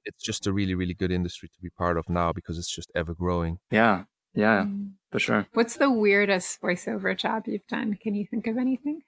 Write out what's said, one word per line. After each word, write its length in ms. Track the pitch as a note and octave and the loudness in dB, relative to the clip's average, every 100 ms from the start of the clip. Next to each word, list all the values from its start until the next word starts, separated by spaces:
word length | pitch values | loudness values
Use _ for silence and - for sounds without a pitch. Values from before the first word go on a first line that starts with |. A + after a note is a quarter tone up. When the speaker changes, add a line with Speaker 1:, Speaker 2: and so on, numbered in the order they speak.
Speaker 1:
it's 180 | G#2 - | -14 -8
just 240 | - - G2+ | -6 -4 -2
a 60 | |
really, 220 | G2 F#2+ | 0 0
really 200 | F2+ F2+ | 0 -2
good 160 | F2+ F#2 | 0 0
industry 360 | F2+ F2 - E2 | 0 -2 -6 -16
to 120 | _ | _
be 100 | F2+ | -14
part 260 | - F2 E2 | -4 0 0
of 100 | D#2+ | 0
now, 240 | F2 E2+ | 0 0
because 260 | D#2+ - E2 | -2 -6 -6
it's 160 | F2 | -6
just 160 | - - | -8 -6
ever 180 | - E2 | -4 -4
growing. 440 | E2+ F2+ F2 E2 E2 - | -2 0 0 0 -4 0
Speaker 2:
Yeah, 340 | G#2 A2+ F#2 - _ _ | 4 6 4 -2 _ _
yeah, 280 | - A2 G#2 | 2 4 4
Speaker 3:
Mm. 280 | G2+ G3 G3+ - _ | 2 -4 -8 -12 _
Speaker 2:
for 60 | - | -2
sure. 280 | - A2+ G2+ | 0 0 2
Speaker 3:
What's 240 | - A#3 - | 0 0 2
the 140 | C#4 | 2
weirdest 720 | A#3 G#3 G3+ G3+ F#3+ - - | 4 4 4 4 2 0 -4
voiceover 540 | - F3 - G#3+ F#3+ F#3+ | -2 -2 -2 -2 -2 -2
job 260 | - A3 A3 | -2 -2 -4
you've 200 | G#3 - | -6 -6
done? 300 | A#3 A3+ G3+ | -4 -2 -4
Can 140 | A3 | -4
you 120 | G#3 G#3 | -4 -4
think 160 | A3+ A3+ | -4 -4
of 100 | A3+ | -2
anything? 440 | B3+ C4 C#4+ D#4 | -2 -2 -4 -8